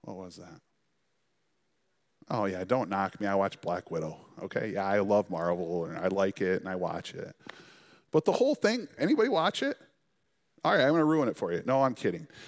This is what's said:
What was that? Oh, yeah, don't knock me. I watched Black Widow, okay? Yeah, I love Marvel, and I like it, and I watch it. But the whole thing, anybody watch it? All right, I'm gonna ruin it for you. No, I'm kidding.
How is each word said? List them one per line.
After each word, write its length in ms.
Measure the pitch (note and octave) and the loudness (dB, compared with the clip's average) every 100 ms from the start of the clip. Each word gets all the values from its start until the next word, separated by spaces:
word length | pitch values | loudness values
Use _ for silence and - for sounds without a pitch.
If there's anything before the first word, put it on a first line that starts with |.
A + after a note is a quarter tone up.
What 140 | - F#2 | -14 -14
was 200 | F2+ F2 | -16 -18
that? 240 | F2 E2 _ _ _ _ _ _ _ _ _ _ _ _ _ _ _ _ - | -20 -20 _ _ _ _ _ _ _ _ _ _ _ _ _ _ _ _ -6
Oh, 160 | A#2+ | -2
yeah, 180 | G2 F#2 | -2 -2
don't 240 | F#2 B2+ F#2+ | -2 -2 0
knock 320 | G2 F#2+ - | -2 -2 -2
me. 60 | G2+ | 0
I 80 | |
watched 260 | G2 G2 - | 2 0 -2
Black 300 | E2+ F2 - | -6 -6 -4
Widow, 260 | E2 D#2 D#2+ - - | -6 -6 -10 -18 -14
okay? 320 | F#2 - A2 | -6 -6 -4
Yeah, 120 | G2 G2 | -2 0
I 140 | G#2 | 0
love 300 | G2 G#2 G2+ | 4 2 2
Marvel, 560 | E2+ E2+ F2 E2+ F2 E2 | -2 0 -2 -2 -4 -4
and 120 | - | -2
I 80 | F#2 | -2
like 340 | G2 G2 - | 2 0 0
it, 200 | F#2 F#2 | 0 0
and 80 | F#2 | -2
I 80 | F#2 | -4
watch 380 | F2 E2+ - | -4 -6 -10
it. 200 | - - - - - - - - - _ | -12 -12 -14 -20 -20 -20 -20 -20 -20 _
But 120 | D#3 | 2
the 80 | F3 | 2
whole 220 | F3+ C4 | 4 4
thing, 320 | D4 G#3 A#3+ G3 - | 4 2 0 -6 -2
anybody 300 | D3+ D3+ D3 | 2 4 4
watch 340 | F3 F3 - | 4 2 0
it? 140 | C#4 - - _ _ _ _ _ _ _ | -4 -4 -12 _ _ _ _ _ _ _
All 80 | D#3 | 2
right, 100 | G3 | 4
I'm 100 | C3+ | 4
gonna 120 | E4 | 4
ruin 240 | A3 D#3 B2 | 4 4 2
it 80 | - | -2
for 160 | F2+ | -2
you. 100 | E2+ | -2
No, 180 | A2 C3+ | 0 2
I'm 120 | C3+ | 2
kidding. 340 | A#2 A2 E2+ D#2 - | 0 -4 -4 -12 -18